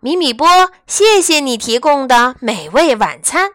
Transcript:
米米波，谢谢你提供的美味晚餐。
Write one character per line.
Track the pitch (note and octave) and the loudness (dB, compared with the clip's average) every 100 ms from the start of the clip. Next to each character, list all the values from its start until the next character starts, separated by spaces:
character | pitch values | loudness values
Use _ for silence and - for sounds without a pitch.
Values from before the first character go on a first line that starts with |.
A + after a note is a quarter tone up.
米 | B3 F4+ | -4 -4
米 | D#4 | -4
波， | A#3 D#4+ F4+ F#4 _ _ | 0 2 4 2 _ _
谢 | - G#4 G#4 | 0 2 2
谢 | E4 D#4 | 2 -2
你 | C#4 A#3 | -2 -6
提 | A3 A#3 | -4 -2
供 | D4+ C#4+ C4 | 0 0 2
的 | B3 B3 B3+ | 2 2 -2
美 | A#3 G#3 D#3 | -8 -8 -4
味 | A3 E4 A3+ | 0 0 0
晚 | F#3+ C3+ | -2 -4
餐。 | - D#4+ F#4+ | -6 -4 -4